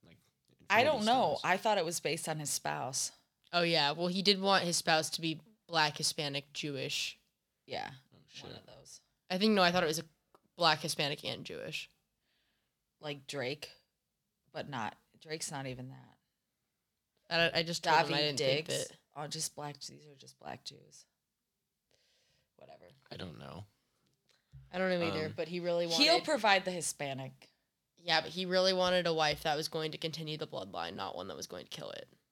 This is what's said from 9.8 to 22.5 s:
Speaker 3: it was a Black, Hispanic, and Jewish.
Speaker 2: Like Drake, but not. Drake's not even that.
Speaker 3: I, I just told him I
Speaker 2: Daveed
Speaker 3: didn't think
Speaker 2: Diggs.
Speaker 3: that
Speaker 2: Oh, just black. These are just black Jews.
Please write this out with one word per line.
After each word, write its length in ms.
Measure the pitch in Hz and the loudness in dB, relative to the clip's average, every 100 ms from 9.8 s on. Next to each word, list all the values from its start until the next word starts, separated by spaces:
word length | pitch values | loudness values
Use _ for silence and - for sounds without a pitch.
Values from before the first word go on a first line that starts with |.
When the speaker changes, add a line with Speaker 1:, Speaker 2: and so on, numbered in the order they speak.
Speaker 3:
it 40 | 170 | 2
was 120 | 160 | 0
a 40 | 160 _ _ - _ - | -6 _ _ -20 _ 0
Black, 240 | 170 156 | 2 2
Hispanic, 420 | 160 - 147 - - | 0 -2 -2 -4 -6
and 180 | - | -8
Jewish. 460 | - 80 - 156 - _ _ _ _ _ _ _ _ _ _ _ | -10 -10 -8 -8 -10 _ _ _ _ _ _ _ _ _ _ _
Speaker 2:
Like 240 | 151 147 135 | -10 -10 -8
Drake, 420 | 143 123 147 - - _ _ _ _ _ _ _ | -6 -4 -6 -12 -18 _ _ _ _ _ _ _
but 160 | 156 - | -12 -8
not. 260 | 131 107 - _ _ | -6 -6 -8 _ _
Drake's 300 | 160 160 - | -10 -8 -6
not 140 | 147 135 | -8 -8
even 220 | 127 127 | -8 -12
that. 1600 | 127 131 _ _ _ _ _ _ _ _ _ _ _ _ 170 170 | -14 -20 _ _ _ _ _ _ _ _ _ _ _ _ 2 2
Speaker 3:
I, 60 | - | 2
I 40 | |
just 200 | 165 170 | -2 -2
told 240 | 170 156 151 | 4 4 4
him 60 | |
I 40 | 147 | 2
Speaker 2:
Daveed 40 | |
Speaker 3:
didn't 160 | 147 135 | 0 2
think 300 | 135 139 160 | 2 0 0
Speaker 2:
Diggs. 200 | 139 147 | -4 -4
Speaker 3:
that 80 | - _ - | -10 _ -12
Speaker 2:
Oh, 120 | 147 | -10
just 280 | 156 151 - | -6 -8 -8
black. 240 | 147 143 | -12 -10
These 260 | - 143 151 | -14 -16 -20
are 100 | 139 | -20
just 180 | 131 - | -20 -16
black 240 | 73 - - | -12 -12 -14
Jews. 400 | - - - - _ _ _ _ _ _ _ _ _ _ _ _ _ _ | -18 -20 -20 -20 _ _ _ _ _ _ _ _ _ _ _ _ _ _